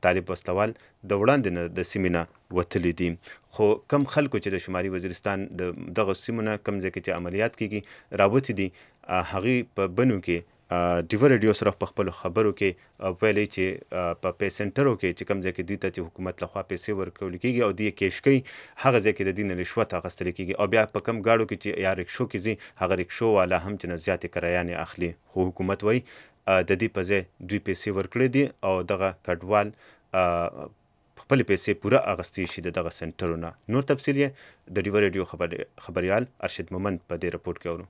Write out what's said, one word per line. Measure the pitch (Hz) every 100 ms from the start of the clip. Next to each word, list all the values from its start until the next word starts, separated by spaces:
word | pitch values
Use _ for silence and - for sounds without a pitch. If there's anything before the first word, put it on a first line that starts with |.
طالب | 90 90 90
وسلوال | 90 - 90 107 113 - _ 98
د | 101
وړاندې | 110 143 104 87
نه | 85 87
د | 87
سیمې | 104 92 85
نه | 82 _ _ 90
وتلي | 87 98 85 82
دي. | 90 85 - - _
خو | - 107 110 _
کم | 143 139
خلکو | - 143 110
چې | 98
د | 95
شمالي | - 92 95
وزیرستان | 92 92 87 - 98 98 85
د | 90 85 85 87
دغه | 101 95
سیمو | - 113 107
نه | 107
کم | - 101
ځای | 92
کې | 92
چې | 87 87
عملیات | 87 95 113 -
کېږي | 110 104 - - _ -
راوتي | 98 120 135
دي، | 101 98 - - _
آه، | - 92 87
هغوی | 98 107 127 - -
په | 95
بنو | 90 127 104 90
کې، | 87 - _ _
آه، | 90 87 87
ډیوه | 85 107 139
ریډیو | 123 107 104
سره | 107
په | - 98
خپلو | - 95 -
خبرو | 95 87 107 98
کې، | 98 87 _ _
آه، | 95 90
ویلي | 110 104 104
چې، | - 92 85 - 90
آه، | 87 85
په | 92 87
پی | 101 -
سنټرو | 104 - 139 107
کې | 92 87
چې | 90
کم | 98
ځای | 92 92
کې | 85
دوی | 98
ته | 95
چې | 90 85
حکومت | - 92 90
لخوا | 87 98 95
پیسې | 92 - 101
ورکول | 90 - 95 90
کېږي | 123 120
او | 110
دوی | 98 107
یې | -
کیش | 98 - -
کوي، | 139 - - - -
هغه | 135 123
ځای | 104 104
کې |
د | 95 95
دوی |
نه | 104 90
رشوت | 87 - 107
اخیستل | 90 90 - 90
کېږي. | - 90 98
او | 101
بیا | 110
په | 107 104
کم | - 117
ګاډو | 101 113 110
کې | -
چې | 101 - 95
یا |
رکشو | 95 90 - 127
کې | 104
ځي، | 95 - - -
هغه | 92 92
رکشو | 92 - 113
والا | 104 90 90
هم | 90 104
چې | 87
نه | 87
زیاتې | 80 90 87
کرایانې | - 87 87 87 85
اخلي. | - - 87 85 _
خو | - 92
حکومت | 90 95 98
وایي، | 104 120 - - - _ -
آه، | 95
د | 87 95
دې | 110 -
په |
ځای | 90 101 90 _ 90
دوی | 101 -
پیسې | 92 - 98
ورکړې | 95 120 131
دي | 127 139 -
او | 98 92
دغه | 87 98 95 90 -
کډوال، | 87 90 104 104 - - _ _
آه، | 95 90 85 85 - 73 _ _ _ _ -
خپلې | - 139 -
پیسې | 95 - 98
پوره | 101 131 -
اخیستې | 92 87 - 90
شي | -
د | 87 85
دغه | 85 -
سنټرو | 82 - 90 82
نه. | 82 - -
نور | 120
تفصیل | 139 139 - 139
یې | 139 135 - _ -
د | 92 95
ډیوه | 104
ریډیو | 101 92
خبر-، | 87 80 87 - - -
خبریال | - 87 90 104 123 _
ارشد | 95 - 85
مومند | 92 101 90 _
په | 85
دې | 87 85
رپورټ | - 85
کې | 87
اورو. | 85 -